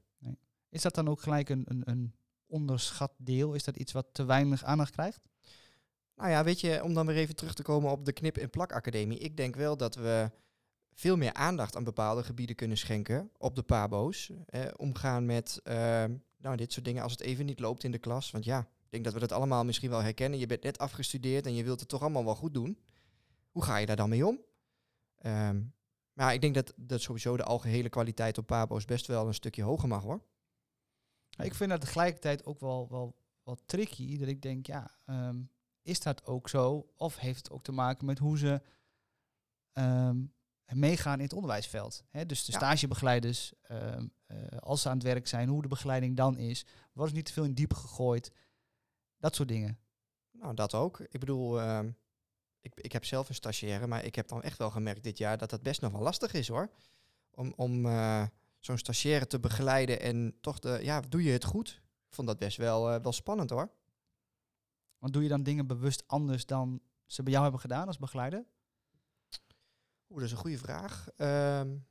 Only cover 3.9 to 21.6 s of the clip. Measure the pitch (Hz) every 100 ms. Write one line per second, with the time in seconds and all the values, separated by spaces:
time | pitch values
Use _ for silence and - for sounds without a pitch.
3.9 | 131 - - 127 131 143 135 131 151 143
4.9 | - 180 - _ _ - - - _ _
5.9 | _ _ - 185 156 160 180 170 156 170
6.9 | 160 156 156 156 156 160 - 151 147 143
7.9 | 143 139 - 156 - 135 - 180 120 120
8.9 | 113 107 117 151 151 127 123 151 147 117
9.9 | 127 113 113 110 - _ _ _ _ _
10.9 | - 175 180 123 - 160 175 104 - 117
11.9 | 110 107 117 117 123 120 117 113 107 -
12.9 | 107 101 127 208 - 131 127 - 113 104
13.9 | 101 139 - - - - 127 131 - 143
14.9 | 127 135 123 120 117 - - - 117 117
15.9 | 117 113 127 - _ 135 120 120 - 127
16.9 | 123 113 123 127 127 143 131 113 120 123
17.9 | 117 120 123 - 110 110 131 117 _ _
18.9 | 113 117 110 117 98 139 123 120 113 131
19.9 | 113 107 - 131 135 120 120 135 - 139
20.9 | - 127 135 131 135 135 120